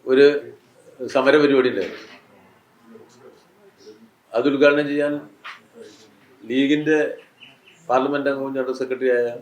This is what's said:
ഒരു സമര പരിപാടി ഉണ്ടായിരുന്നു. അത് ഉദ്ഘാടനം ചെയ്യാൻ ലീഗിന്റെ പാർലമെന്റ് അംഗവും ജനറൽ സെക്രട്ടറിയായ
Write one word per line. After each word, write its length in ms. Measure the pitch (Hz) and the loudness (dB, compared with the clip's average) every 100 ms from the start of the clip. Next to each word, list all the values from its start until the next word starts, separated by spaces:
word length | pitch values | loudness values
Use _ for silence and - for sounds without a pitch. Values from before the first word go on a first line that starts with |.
| 127 | 2
ഒരു 160 | 131 143 147 - - _ _ - - 123 | 6 6 4 -10 -20 _ _ -20 -14 -4
സമര 200 | 135 131 151 | 0 4 4
പരിപാടി 280 | 143 135 127 | 4 4 2
ഉണ്ടായിരുന്നു. 340 | 101 87 - - - _ _ _ _ _ _ _ 226 - _ - _ _ 190 392 _ 214 - - _ _ 113 | -2 -8 -10 -20 -20 _ _ _ _ _ _ _ -20 -20 _ -20 _ _ _ _ _ -20 -20 -20 _ _ -2
അത് 100 | 135 | -2
ഉദ്ഘാടനം 360 | 139 143 147 147 | 2 2 2 -2
ചെയ്യാൻ 240 | 147 147 147 - _ - - _ - - - _ _ _ _ 110 | -4 -4 -6 -10 _ -20 -20 _ -20 -20 -20 _ _ _ _ -4
ലീഗിന്റെ 480 | 131 139 151 151 151 151 - _ _ - _ _ _ - | -2 0 0 0 0 -2 -6 _ _ -20 _ _ _ -2
പാർലമെന്റ് 420 | 131 139 143 139 | -2 0 -2 -4
അംഗവും 220 | 139 135 135 | -4 -6 -6
ജനറൽ 220 | 127 127 | -6 -6
സെക്രട്ടറിയായ 460 | 131 127 131 123 120 120 | -6 -4 0 0 -2 -8